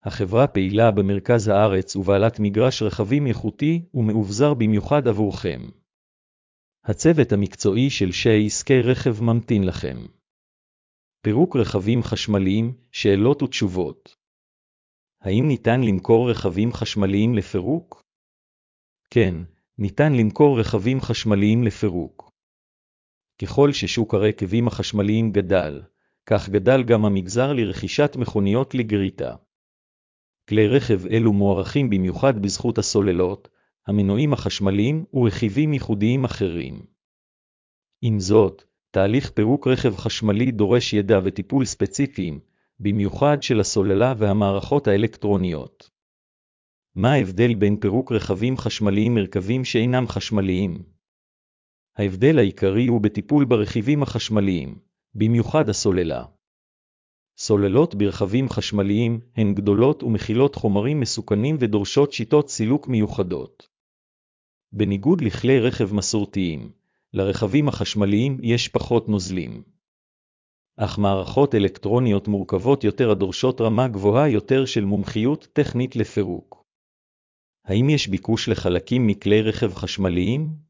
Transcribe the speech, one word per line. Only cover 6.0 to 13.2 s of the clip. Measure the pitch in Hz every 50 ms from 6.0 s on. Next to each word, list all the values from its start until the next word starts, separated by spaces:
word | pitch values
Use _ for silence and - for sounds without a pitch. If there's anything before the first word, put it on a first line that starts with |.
| _ _ _ _ _ _ _ _ _ _ _ _ _ _ _ _ _ -
הצוות | 104 - - 156 175 151 120 -
המקצועי | 104 101 101 - - - - 107 95 117 131 139
של | - - 104 92
שי | 90 - - 120 110 107 107
עסקי | 104 - - - - 135 127
רכב | 113 123 127 - - 131 110 104 117
ממתין | 113 117 120 - - 123 104 95
לכם. | 92 85 - - 71 64 58 57 - _ _ _ _ _ _ _ _ _ _ _ _ _ _ _ _ _ _ _ _ _ _
פירוק | - 107 104 123 180 175 -
רכבים | 131 107 - - 101 92 107 120 123 113
חשמליים, | - 110 - - - 104 98 95 95 98 110 113 120 127 _ _ _
שאלות | - - - 107 98 98